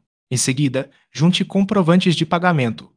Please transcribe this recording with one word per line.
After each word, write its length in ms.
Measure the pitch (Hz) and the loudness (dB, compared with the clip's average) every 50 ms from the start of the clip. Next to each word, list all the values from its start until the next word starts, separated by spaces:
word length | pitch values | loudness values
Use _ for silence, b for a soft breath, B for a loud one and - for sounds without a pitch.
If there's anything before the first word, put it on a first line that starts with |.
| _ _ _ _ _ - | _ _ _ _ _ -6
Em 60 | 127 | -4
seguida, 540 | 120 - 135 127 127 147 135 123 - - b b b b b | -4 -2 -2 -2 0 -2 -2 -2 -4 -6 b b b b b
junte 320 | b 127 147 175 180 - 190 | b 0 0 2 2 0 -2
comprovantes 680 | - - 196 196 190 220 202 175 156 175 185 - 185 156 | -2 -2 -2 0 0 0 0 2 4 2 4 4 2 0
de 100 | - 165 | 0 0
pagamento, 600 | - 180 170 180 180 170 147 123 113 110 - - - _ | -2 -2 0 0 0 0 0 0 -2 -4 -6 -14 -20 _